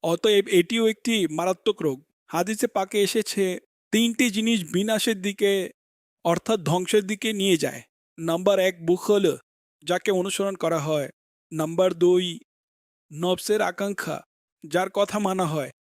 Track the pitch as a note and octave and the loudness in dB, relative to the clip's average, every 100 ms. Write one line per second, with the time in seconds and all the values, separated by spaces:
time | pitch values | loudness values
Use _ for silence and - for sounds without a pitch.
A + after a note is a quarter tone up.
0 | F3 E3+ A3 G#3 G#3 F#3+ F3 A3+ A3+ A3 | -2 0 2 2 4 2 4 2 2 0
1 | - A3+ E3+ D3+ F3 F#3 - G#3 E3 C3+ | 0 0 0 -2 -2 -2 -2 0 -2 -4
2 | _ _ _ E3 G3+ G#3+ A#3+ G#3 F#3+ G#3 | _ _ _ -4 -2 -2 -2 -2 -2 0
3 | G3 A3+ G#3+ - F#3+ F3+ _ _ _ G#3+ | 0 0 -2 -2 -2 -4 _ _ _ 2
4 | A#3 A3+ B3 G3+ A3 A#3 E3 F3 G#3 A3 | 2 2 0 2 0 0 0 -2 0 0
5 | A#3+ G#3+ G3 G3 G3+ G3 F3 - _ _ | 0 -2 -4 0 0 0 -4 -10 _ _
6 | _ _ - E3+ - A3 D3 F3 F3+ G#3+ | _ _ -2 -2 0 -2 0 -2 2 0
7 | F#3+ G#3 A3 G#3 G3 E3+ C#3+ B2+ - _ | 0 -6 -4 -2 2 2 0 -8 -18 _
8 | _ - E3 E3 F#3 F#3+ F#3 F3+ E3 F3+ | _ -8 -4 0 2 4 2 0 0 0
9 | - G#3 F#3+ - _ _ _ _ D3 F3+ | 2 2 2 -2 _ _ _ _ -4 -2
10 | - F#3+ F#3+ - G3 F#3+ E3 E3 D3 D#3 | 0 0 -2 -4 -4 -2 -2 -2 -2 -2
11 | C3+ - _ _ _ D#3 D#3 E3+ F#3 F3 | -4 -10 _ _ _ -6 -4 0 0 4
12 | F3 F3+ F3+ E3+ _ _ _ _ _ _ | 4 4 2 -8 _ _ _ _ _ _
13 | _ D3+ F3 F#3 - G#3+ F#3+ F3+ G3+ G3 | _ -6 -2 -2 0 0 0 -2 -6 -6
14 | - C#3+ - _ _ _ D#3 D#3+ F#3+ G3+ | -6 -8 -10 _ _ _ -4 -2 0 0
15 | G3+ G#3 G3+ F#3+ F3 D#3 C3 - | 0 0 -2 0 -2 -2 -6 -10